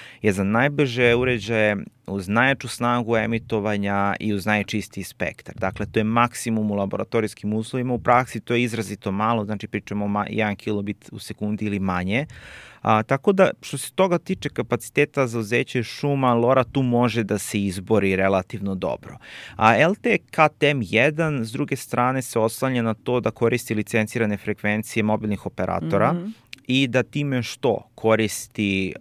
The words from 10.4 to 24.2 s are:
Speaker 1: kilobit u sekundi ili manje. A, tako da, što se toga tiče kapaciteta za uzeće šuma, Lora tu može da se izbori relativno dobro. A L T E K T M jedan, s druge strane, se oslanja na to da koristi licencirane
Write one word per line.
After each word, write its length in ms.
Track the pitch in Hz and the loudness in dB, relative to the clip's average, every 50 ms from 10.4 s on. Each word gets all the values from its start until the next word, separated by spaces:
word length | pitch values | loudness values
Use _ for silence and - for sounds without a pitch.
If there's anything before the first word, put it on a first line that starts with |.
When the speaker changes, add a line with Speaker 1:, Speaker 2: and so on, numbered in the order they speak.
| 107 104 101 | 0 0 -2
Speaker 1:
kilobit 540 | - - 113 107 101 101 104 98 - - - | -4 -4 -4 -4 -4 -4 -4 -8 -8 -10 -16
u 80 | - 107 | -16 -14
sekundi 460 | - - 107 - 104 104 104 95 107 | -12 -12 -10 -6 -6 -4 -4 -4 -4
ili 140 | 104 101 101 | -4 -2 -2
manje. 460 | 95 95 92 90 90 92 104 127 151 - - - - - - - - - - - | -2 0 0 0 0 0 -2 -2 -2 -4 -10 -18 -20 -20 -20 -20 -20 -20 -14 -4
A, 220 | - 110 110 110 110 | 0 2 2 2 2
tako 300 | - 135 139 - 208 196 | 2 -2 0 2 2 4
da, 160 | 190 190 - - - | 6 4 4 2 -2
što 160 | - - - 135 | -10 -10 -10 -10
se 140 | - - | -10 -6
toga 260 | - - 190 190 175 170 | 0 0 2 2 2 0
tiče 320 | - - 190 - - 147 | -2 -4 -6 -4 -6 -6
kapaciteta 800 | - - 127 - - - - - - - 147 - - 143 135 117 | -4 -4 -4 -2 -2 -4 -4 -2 0 2 2 2 2 0 0 0
za 120 | 113 117 | 0 -4
uzeće 440 | 113 101 120 127 135 - - 127 110 | -2 0 0 0 0 0 -2 -4 -4
šuma, 500 | - - - - 143 143 139 131 123 120 | -4 -6 -4 -2 -2 0 2 2 4 4
Lora 300 | 117 113 123 131 131 123 | 4 4 4 4 4 2
tu 180 | - - 139 | 2 0 0
može 420 | 131 123 120 120 123 120 107 117 110 | 0 2 2 2 2 2 2 0 0
da 140 | 98 107 98 | 0 0 -2
se 260 | - - - 104 101 | -2 -2 -2 0 0
izbori 520 | 98 90 98 90 85 110 104 98 95 95 | 0 -2 -4 -2 2 2 4 4 4 2
relativno 600 | 92 95 98 98 95 92 - - 101 101 98 95 | 2 2 4 2 2 0 -2 -6 -8 -6 -4 -4
dobro. 420 | 92 92 78 58 - - - - - - - - - - - - | -4 -2 -4 -4 -6 -8 -14 -18 -18 -20 -20 -20 -18 -18 -12 -2
A 220 | - - 110 113 107 | 4 4 6 6 8
L 180 | 147 175 202 | 6 4 4
T 180 | - - 247 208 | 2 0 0 0
E 40 | - | 0
K 320 | - _ - - 156 151 - - | -2 _ 2 4 4 4 4 2
T 120 | 151 143 | 2 2
M 100 | 147 135 110 | 2 2 0
jedan, 600 | 85 98 113 127 151 151 156 165 156 147 135 113 | 0 2 4 4 4 2 0 0 0 0 -2 -4
s 60 | 113 | -4
druge 240 | 113 131 143 143 139 | -4 -4 -4 -4 -4
strane, 460 | 127 - - - 120 123 127 131 131 | -6 -6 -4 -2 0 0 0 0 -2
se 180 | 123 - - 117 | -4 -2 0 0
oslanja 420 | 110 113 - - 135 131 127 123 | 0 0 0 0 -2 -2 0 0
na 120 | 113 113 107 | 0 0 -2
to 260 | - - - 123 123 | -4 -4 -2 -2 0
da 120 | - 117 | 0 -2
koristi 440 | - - 120 117 123 120 - - 113 | -2 0 0 0 0 0 -2 -2 -4
licencirane 640 | 107 104 - - 113 107 107 - 120 | -4 -2 -2 0 0 0 0 -2 -2